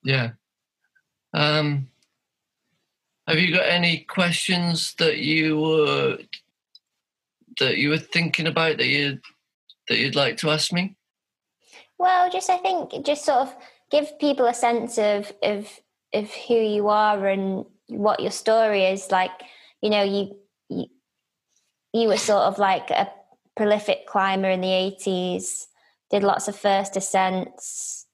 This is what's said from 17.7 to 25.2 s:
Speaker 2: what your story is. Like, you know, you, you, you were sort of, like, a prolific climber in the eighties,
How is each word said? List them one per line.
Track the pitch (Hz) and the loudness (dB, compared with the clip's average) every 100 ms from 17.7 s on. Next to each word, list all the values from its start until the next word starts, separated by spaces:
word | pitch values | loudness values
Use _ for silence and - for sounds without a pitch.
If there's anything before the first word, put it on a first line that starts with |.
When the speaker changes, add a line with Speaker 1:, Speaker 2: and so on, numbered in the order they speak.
| _ _ | _ _
Speaker 2:
what | 226 208 - | -2 0 2
your | 175 | -2
story | - - 220 220 208 185 | -4 2 4 4 4 2
is. | 190 - | 0 0
Like, | 190 185 - - - - _ | 0 0 -4 -20 -20 -20 _
you | 214 | 0
know, | 208 | 2
you, | 202 202 196 - _ _ _ | 2 0 -4 -10 _ _ _
you, | - - _ _ _ _ _ _ _ _ _ _ | -8 -8 _ _ _ _ _ _ _ _ _ _
you | 226 226 | 0 2
were | 220 | 2
sort | - 202 | 2 2
of, | - 202 | 2 2
like, | 202 185 - | 0 0 0
a | - 196 - _ _ _ - | -2 -2 -6 _ _ _ -2
prolific | 214 208 208 - - | 0 0 0 -4 -2
climber | 208 196 190 190 | -2 0 0 0
in | 185 | 0
the | 185 | 0
eighties, | 185 185 196 - 185 | 0 0 -4 -4 -2